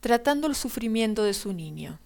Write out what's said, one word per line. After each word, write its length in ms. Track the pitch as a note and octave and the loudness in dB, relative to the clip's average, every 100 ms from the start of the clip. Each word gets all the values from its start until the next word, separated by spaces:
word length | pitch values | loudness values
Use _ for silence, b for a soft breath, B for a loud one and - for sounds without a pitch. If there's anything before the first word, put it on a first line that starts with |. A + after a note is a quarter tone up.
| - | 4
Tratando 400 | A#3 A#3+ C#4+ D4+ | 4 4 2 2
el 80 | |
sufrimiento 680 | C4+ C4 A#3 A#3 A3 A3 G#3+ | 0 -4 -4 0 2 2 2
de 100 | G#3 | 0
su 180 | G3+ G3+ | 0 -4
niño. 460 | F#3 D#3+ D3+ D3+ D#3 | -6 -8 -10 -10 -12